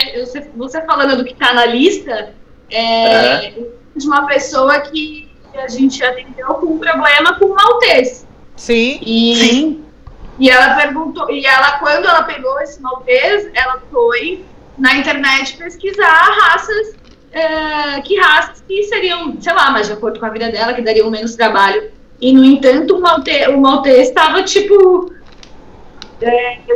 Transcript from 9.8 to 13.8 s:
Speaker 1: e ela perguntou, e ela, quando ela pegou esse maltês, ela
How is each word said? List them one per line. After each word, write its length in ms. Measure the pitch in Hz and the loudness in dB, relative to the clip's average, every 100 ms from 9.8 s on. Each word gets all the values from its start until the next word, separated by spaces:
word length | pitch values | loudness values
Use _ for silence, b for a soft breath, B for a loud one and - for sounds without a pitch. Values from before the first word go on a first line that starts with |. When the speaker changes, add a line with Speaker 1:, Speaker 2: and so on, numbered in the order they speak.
| - - - - - - | -12 -20 -20 -20 -20 0
Speaker 1:
e 120 | 262 | 4
ela 240 | 254 262 | 6 4
perguntou, 560 | 269 285 277 311 - 294 | 2 0 -4 -8 -8 -8
e 160 | 285 269 | -4 0
ela, 320 | 262 285 277 | 2 2 0
quando 260 | 294 294 381 | -2 0 2
ela 160 | 330 | 2
pegou 360 | 311 285 254 277 | 0 -6 -6 -6
esse 200 | 294 - | -8 -10
maltês, 680 | 254 254 247 254 320 415 - | -12 -10 0 0 2 -2 -2
ela 260 | 240 262 262 | -4 -4 -6